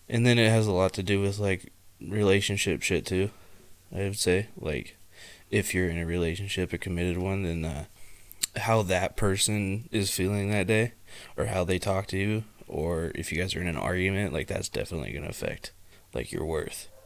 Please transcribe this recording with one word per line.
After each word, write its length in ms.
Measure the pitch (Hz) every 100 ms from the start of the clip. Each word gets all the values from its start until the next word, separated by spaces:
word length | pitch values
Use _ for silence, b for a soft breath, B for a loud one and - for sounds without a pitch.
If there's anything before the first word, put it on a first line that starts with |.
| -
And 180 | 117 123
then 120 | 120
it 120 | 110
has 180 | 110 107
a 40 |
lot 220 | 92 95
to 100 | -
do 160 | 95 98
with, 180 | 98 101
like, 320 | 101 92 - - - -
relationship 840 | - 104 101 98 98 98 - 76
shit, 220 | - 87 -
too, 240 | 92 101 - b b b b - 92
I 40 |
would 200 | 98 104
say. 300 | - 90 110 -
Like, 420 | 80 69 - - - B B B B
if 240 | 101 92
you're 160 | 92 90
in 80 | 82
a 80 | 82
relationship, 680 | 87 82 90 101 - 90
a 40 | 85
committed 400 | - 87 90 87
one, 240 | 92 95
then, 220 | 90 85 80
uh, 200 | 71 76 - b b b b - -
how 260 | 110 113
that 320 | 92 90 95 -
person 720 | 101 98 - 107 95 101 -
is 200 | 107 98
feeling 400 | - 92 101 101
that 160 | 104 95
day, 240 | 110 120 - - B B B
or 100 | 107
how 160 | 95
they 160 | 90 90
talk 280 | - 95 101
to 100 | 95
you, 260 | 101 107 110 - -
or 440 | 73 80 85 82 -
if 160 | 80
you 60 | 78
guys 140 | 92 -
are 60 |
in 60 | 87
an 100 | 80
argument, 540 | 52 92 95 98 101
like, 140 | 76 -
that's 220 | - -
definitely 420 | - - 85 55
gonna 160 | 69 78
affect, 420 | - - - - - - b b
like, 180 | - -
your 140 | - 78
worth, 420 | 80 - - - -